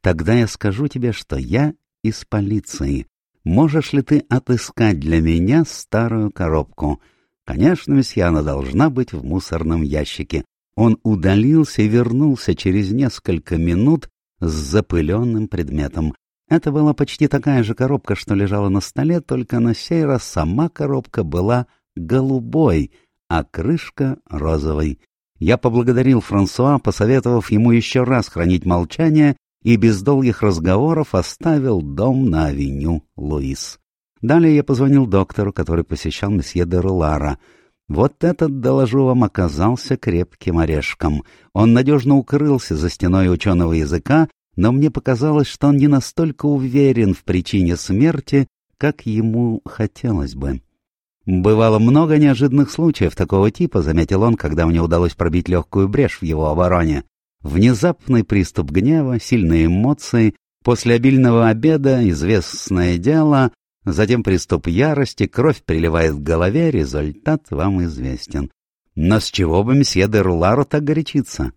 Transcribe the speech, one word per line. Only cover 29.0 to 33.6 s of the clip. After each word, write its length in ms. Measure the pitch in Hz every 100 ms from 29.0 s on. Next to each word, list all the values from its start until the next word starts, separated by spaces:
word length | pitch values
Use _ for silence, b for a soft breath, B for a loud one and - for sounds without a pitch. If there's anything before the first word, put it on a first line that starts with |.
| 160 151 147 - _ _
и 120 | 113
без 260 | 117 113 101
долгих 400 | 101 139 127 107
разговоров 720 | 104 85 82 95 151 165 147
оставил 680 | 95 - - 170 151 131 98
дом 480 | 73 69 120 135 131
на 160 | 80
авеню 580 | 76 71 69 69 76 82 _ -
Луис. 600 | 71 76 67 67